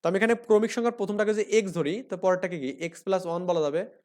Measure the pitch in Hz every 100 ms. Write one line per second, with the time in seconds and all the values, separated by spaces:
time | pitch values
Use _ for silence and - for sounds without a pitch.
0 | 165 190 220 233 - 214 220 240 233 233
1 | 196 208 214 214 202 214 196 170 147 196
2 | 262 185 185 180 185 175 131 135 165 -
3 | - 190 175 170 180 170 151 151 214 -